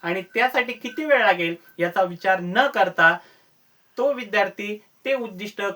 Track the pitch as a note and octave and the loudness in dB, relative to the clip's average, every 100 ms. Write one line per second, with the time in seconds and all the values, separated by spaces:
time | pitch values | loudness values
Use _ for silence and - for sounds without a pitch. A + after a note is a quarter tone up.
0 | E3+ F#3 F3+ A#3 B3+ C4 B3 A#3 B3 C#4 | -4 -6 -4 -2 0 0 -2 -6 -10 -8
1 | D#4 C4+ G#3+ F3+ E3+ E3+ _ - E3+ G3 | 2 4 4 2 -2 -6 _ -4 -2 0
2 | F3+ F3 F#3+ F#3 F3+ G3 C#4 A3+ F#3 F3 | -2 -2 0 0 2 2 2 2 0 4
3 | E3 E3 - _ _ _ _ _ _ - | 4 4 -6 _ _ _ _ _ _ -2
4 | C4+ C4 G#3+ G#3+ F#3+ - G#3 G#3+ _ _ | 0 0 -2 0 0 -2 -8 -8 _ _
5 | C4 C4+ A3+ F#3 G#3 - G3+ | -2 -2 -2 -10 -12 -6 -6